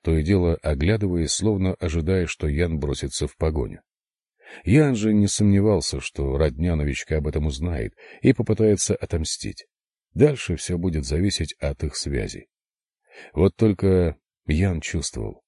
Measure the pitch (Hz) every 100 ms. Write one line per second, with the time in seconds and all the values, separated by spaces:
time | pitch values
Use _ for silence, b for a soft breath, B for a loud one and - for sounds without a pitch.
0 | - 80 76 98 87 82 76 71 82 110
1 | 101 87 78 - 104 101 92 87 87 82
2 | 78 95 82 - 78 73 87 80 69 65
3 | 69 - 71 - 80 78 53 50 _ _
4 | _ _ _ _ B B - 143 147 117
5 | 110 107 101 - 95 98 104 95 - 67
6 | - - 69 67 73 65 87 80 73 65
7 | - 78 73 76 76 67 87 78 57 -
8 | B B - - 110 110 110 101 - 101
9 | - 85 78 - - - - _ _ _
10 | _ - 147 135 - 80 - 87 92 80
11 | 67 78 98 - 78 - 73 71 76 -
12 | 73 67 50 - - _ _ _ _ _
13 | B B B - 95 - 110 98 98 92
14 | 87 - _ _ - 78 98 82 - 85
15 | - - 52 -